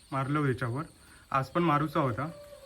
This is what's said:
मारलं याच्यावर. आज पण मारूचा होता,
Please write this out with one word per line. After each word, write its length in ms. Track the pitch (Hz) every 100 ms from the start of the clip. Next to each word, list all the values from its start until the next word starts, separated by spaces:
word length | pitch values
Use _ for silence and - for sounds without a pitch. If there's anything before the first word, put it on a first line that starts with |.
| -
मारलं 360 | 135 135 151 143
याच्यावर. 360 | 117 123 120 165 - - - -
आज 160 | 135 135
पण 160 | 175
मारूचा 360 | 170 147 156 170
होता, 280 | 135 104 - - - -